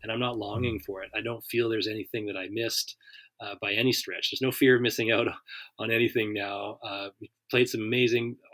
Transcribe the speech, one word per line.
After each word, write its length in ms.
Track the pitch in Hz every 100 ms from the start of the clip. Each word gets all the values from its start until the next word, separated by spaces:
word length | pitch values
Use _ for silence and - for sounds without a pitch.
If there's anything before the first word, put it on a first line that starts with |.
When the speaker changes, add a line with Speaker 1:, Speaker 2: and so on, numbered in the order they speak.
Speaker 1:
And 100 | 113
I'm 80 | 117
not 160 | 123 113
longing 400 | 101 117 123 107
Speaker 2:
Mm-hmm. 80 |
Speaker 1:
for 180 | - 95
it. 80 | 98 107
I 40 |
don't 240 | 113 113
feel 240 | - 117 117
there's 200 | 110 110
anything 380 | 107 95 117 104
that 100 | 95
I 120 | 92
missed, 460 | 110 113 - - - - - - _
uh, 140 | 104 101
by 120 | 101
any 200 | 104 127
stretch. 380 | - - 90 -
There's 100 | 98
no 120 | 131
fear 240 | - 135 123
of 60 |
missing 280 | 120 - 113
out 160 | 110 117 - -
<laughs> 260 | - - -
on 100 | 110
anything 420 | 117 117 117 107
now. 460 | 104 101 101 101 113 110
Uh, 220 | 98 98 -
we 100 | - _ -
played 180 | 127 120
some 140 | 113
amazing 540 | 107 123 123 120 117 120 _